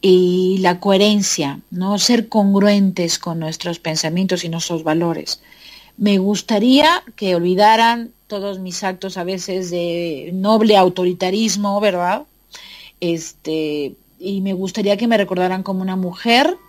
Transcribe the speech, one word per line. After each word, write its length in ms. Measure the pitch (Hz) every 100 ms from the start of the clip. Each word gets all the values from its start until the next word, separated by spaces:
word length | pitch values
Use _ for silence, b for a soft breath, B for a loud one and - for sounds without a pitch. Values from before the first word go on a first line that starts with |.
y 580 | 196 185 180 180 185 190
la 200 | 185 180
coherencia, 800 | 202 196 208 208 190 - 143 139 -
¿no? 260 | 180 185 202
Ser 320 | - 240 226
congruentes 880 | 226 202 196 202 202 196 180 170 -
con 220 | - 165
nuestros 400 | 160 160 175 170
pensamientos 640 | - 160 160 170 190 180
y 60 | 175
nuestros 340 | 165 - 170
valores. 580 | 156 156 170 160 73 - B B B B B -
Me 220 | 208 196
gustaría 840 | 190 208 - 214 233 269 302 349 - -
que 200 | 202 175
olvidaran 760 | 175 185 208 220 226 233 233 _ _
todos 320 | 208 202 190
mis 240 | 185 175
actos 340 | 196 185 190 190
a 60 |
veces 480 | 175 190 180 185 180
de 580 | 175 170 170 170 147 156
noble 440 | 185 196 220 220 208
autoritarismo, 1040 | 180 180 180 180 185 196 226 190 202 202
¿verdad? 440 | 208 180 175 214 302 _ _ B B B B _
Este, 960 | 175 165 156 - - 160 156 151 143 - _ _
y 220 | 185 196
me 120 | 190
gustaría 440 | 185 190 180 202 202
que 100 | 233
me 100 | 226
recordaran 460 | 196 180 185 185
como 180 | 190 190
una 140 | 185 185
mujer 600 | 180 175 233 233 294 370